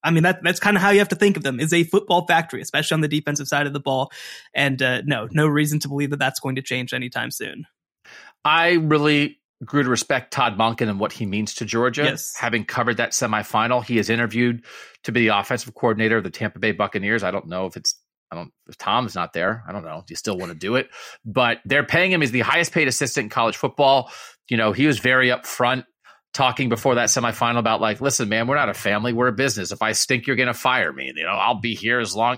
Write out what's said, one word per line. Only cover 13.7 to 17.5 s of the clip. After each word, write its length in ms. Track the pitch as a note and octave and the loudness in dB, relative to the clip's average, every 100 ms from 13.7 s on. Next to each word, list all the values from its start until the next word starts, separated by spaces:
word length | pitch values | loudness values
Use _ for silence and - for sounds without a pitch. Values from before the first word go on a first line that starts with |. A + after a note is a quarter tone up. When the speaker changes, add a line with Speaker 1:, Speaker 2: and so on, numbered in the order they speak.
| B2 | 0
Speaker 2:
he 140 | G#2+ A#2 | 2 0
is 140 | G2+ | 2
interviewed 520 | A2+ A#2 A#2 A#2+ A#2 - - - - | 0 0 2 0 0 -8 -20 -20 -12
to 80 | - | -2
be 140 | A#2+ A2 | 2 4
the 120 | G2+ | 2
offensive 360 | - B2 - | 0 -4 -6
coordinator 440 | - A#2+ G#2+ A2 A2+ | -2 0 2 2 2
of 60 | |
the 60 | F#2+ | -2
Tampa 280 | - G#2+ - | -4 -6 -2
Bay 140 | A2 | -2
Buccaneers. 500 | F#2 G2+ G2+ G2+ A2+ | 0 -2 -2 -2 0
I 80 | F#2 | -2
don't 160 | F#2+ | -4
know 180 | E2 | -6